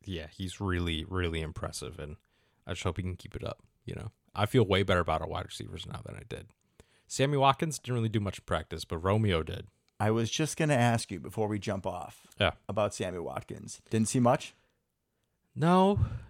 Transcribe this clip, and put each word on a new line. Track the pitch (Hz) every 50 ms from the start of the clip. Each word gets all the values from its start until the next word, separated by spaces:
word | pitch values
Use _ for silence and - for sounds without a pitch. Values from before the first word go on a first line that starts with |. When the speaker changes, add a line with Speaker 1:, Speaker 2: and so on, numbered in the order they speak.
| -
Speaker 1:
yeah, | 101 92 82 76 78
he's | - - 95 92 - -
really, | 101 95 90 87 87 85 80 78 82 -
really | 92 92 87 85 82 80
impressive, | 80 76 - - - - - - 69 64 - -
and | 73 73 76 - _ _ _ _ _ _ _ _ - -
I |
just | 90 - -
hope | 95 85 98
he | 90
can | 92 90
keep | - - - -
it | - -
up, | - - _ _ _ _ _ -
you | - -
know? | - 104 107 _ _ _ _ -
I | 98 104
feel | - - 127 107
way | 92 98 95 98
better | 95 92 90
about | 85 82 80 80
our | 80 80
wide | 82 87 90
receivers | - - - - - - 85 -
now | - - - -
than | - -
I | - - -
did. | - - - - - _ _ _ _ _ - _ _ _ _ -
Sammy | - - 131 139 147 139
Watkins | 135 139 131 - 170 160 135 -
didn't | - 120 123
really | 117 113 110
do | 107 110
much | 101 95 - -
in | _
practice, | - 90 80 78 - 80 80 -
but | - 87 82
Romeo | 82 95 104 110 110 104 87 80 78
did. | 82 87 - - - _ _ _ _ _ -
Speaker 2:
I | 104 107
was | 110 117 113 110
just | - - 156 139 - -
gonna | 160 151 143
ask | 123 120 120 117 113 - -
you | 98 80
before | - - - 113 107 104
we | 107 104
jump | - - 98 95 -
off | 95 90 90 71 - - - _ - - -
Speaker 1:
Yeah. | 104 82 - - _ -
Speaker 2:
about | 98 107 104 98 -
Sammy | - 104 90 92 87
Watkins. | 80 65 67 - - - - - - 107 - - _ -
Didn't | - 110 110 -
see | - 131
much? | 120 120 135 - - - - _ _ _ _ _ _ _ _ _ _ _ _ _ _ _ _ _ _ _ -
Speaker 1:
No, | 123 147 170 180 185 190 196 208 202 - - - - - -